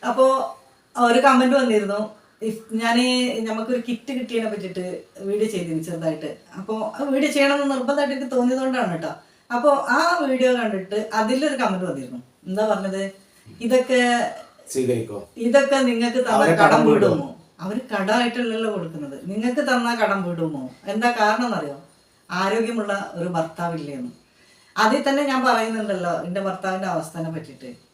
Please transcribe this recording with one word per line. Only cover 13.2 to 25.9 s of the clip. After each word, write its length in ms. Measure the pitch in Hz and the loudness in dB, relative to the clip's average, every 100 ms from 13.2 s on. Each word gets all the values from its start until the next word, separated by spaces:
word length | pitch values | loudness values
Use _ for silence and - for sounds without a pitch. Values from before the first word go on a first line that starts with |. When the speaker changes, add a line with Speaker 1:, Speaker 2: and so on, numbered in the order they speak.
| _ _ - - | _ _ -20 -8
Speaker 1:
"ഇതൊക്കെ 720 | 233 254 254 254 247 240 - - - _ - | 2 2 4 2 4 2 0 -6 -18 _ -6
Speaker 2:
സ്വീകരിക്കോ? 580 | 135 127 117 113 - - - | -2 0 0 -2 -10 -12 -4
Speaker 1:
ഇതൊക്കെ 380 | 240 277 269 269 | 4 4 6 4
നിങ്ങൾക്ക് 420 | 254 226 240 254 | 4 2 0 0
തന്ന 120 | 247 | 2
Speaker 2:
അവരെ 220 | 214 - | 4 4
Speaker 1:
കടം 140 | 165 - | 6 6
Speaker 2:
കടം 200 | - 220 | 6 6
വീടുമോ?" 280 | 214 202 | 6 4
Speaker 1:
വീടുമോ? 220 | 160 135 - _ _ | 2 -4 -12 _ _
അവര് 200 | 175 220 254 | -6 -6 -4
കടമായിട്ടല്ലല്ലോ 800 | 208 190 220 240 240 240 220 220 | -4 0 2 0 -2 -4 -2 -4
കൊടുക്കുന്നത്. 460 | 202 165 160 143 139 175 | -4 -8 -10 -12 -12 -8
"നിങ്ങൾക്ക് 360 | 202 233 247 | -4 -2 -2
തന്ന 340 | 262 247 240 233 | 0 0 0 0
കടം 280 | 208 196 | 0 0
വീടുമോ?" 460 | 175 170 160 143 127 - 196 | -2 -4 -4 -4 -10 -12 -6
എന്താ 240 | 214 240 | 0 0
കാരണം 340 | 226 208 220 247 | 2 2 2 0
എന്നറിയോ? 360 | 190 147 139 - _ _ _ _ | -2 -6 -10 -16 _ _ _ _
ആരോഗ്യമുള്ള 800 | 180 196 220 226 233 208 196 190 | -2 0 0 0 -2 -2 -4 -6
ഒരു 140 | 175 175 | -6 -4
ഭർത്താവില്ലേന്ന്. 840 | 170 160 - 170 165 143 139 123 - _ _ _ _ _ - | -2 -4 -4 -6 -6 -8 -10 -10 -12 _ _ _ _ _ 0
അതിൽ 320 | 220 269 285 | 2 2 2
തന്നെ 140 | 277 | 0
ഞാൻ 220 | 285 262 254 | 0 2 2
പറയുന്നുണ്ടല്ലോ 800 | 226 220 220 208 | 2 0 -4 -4